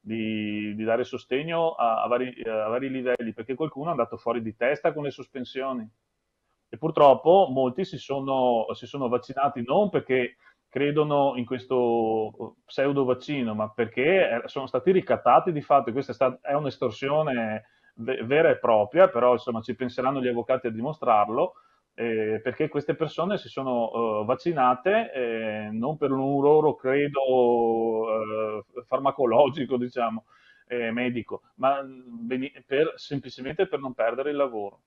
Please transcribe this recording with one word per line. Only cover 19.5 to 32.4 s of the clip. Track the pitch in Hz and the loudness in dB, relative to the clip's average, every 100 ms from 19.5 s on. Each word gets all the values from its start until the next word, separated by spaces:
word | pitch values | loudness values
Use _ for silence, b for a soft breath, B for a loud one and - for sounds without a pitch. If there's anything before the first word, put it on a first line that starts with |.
| 113 | -6
ci | 110 | -6
penseranno | 117 127 120 127 139 | -6 -6 -2 -2 0
gli | 123 | -2
avvocati | 117 110 131 120 | -2 0 -2 -2
a | |
dimostrarlo, | 110 127 151 120 110 104 117 180 b b b b | -6 -8 -4 2 4 4 0 -2 b b b b
eh, | - 117 113 107 110 | -6 -4 -2 -2 -2
perché | 120 123 151 | -4 -4 -4
queste | 151 143 | -4 -4
persone | 151 156 - 175 202 | -4 -4 -2 -2 -2
si | - | -6
sono, | - 135 120 117 113 117 107 | -8 -2 -2 -2 -2 -2 -2
eh, | 107 | -2
vaccinate, | 131 - 160 127 127 185 214 226 | -2 -2 2 2 4 2 0 0
eh, | 135 120 113 110 107 107 | -4 -4 -4 -4 -6 -6
non | 110 123 156 | -6 -6 -2
per | 143 | -2
un | 135 135 139 | 0 0 2
loro | 143 156 151 | 6 6 4
credo, | 123 131 135 147 139 135 127 120 120 117 113 113 110 113 110 110 107 110 107 - | 0 0 0 0 0 2 4 4 4 2 0 0 -2 -2 -2 -4 -4 -4 -6 -10
eh, | - 123 | -16 -4
farmacologico, | 127 135 131 127 113 143 156 127 131 | -2 0 0 2 4 4 2 -4 -4
diciamo, | 123 127 117 110 _ b b b _ | -4 -4 -4 -4 _ b b b _
eh, | 123 117 | -6 -4
medico, | 113 123 123 107 - _ | -2 -4 -4 -8 -12 _
ma, | _ 131 139 | _ 0 0
mm, | 135 131 127 117 117 | -4 -16 -18 -12 -6
beni-, | 127 | -4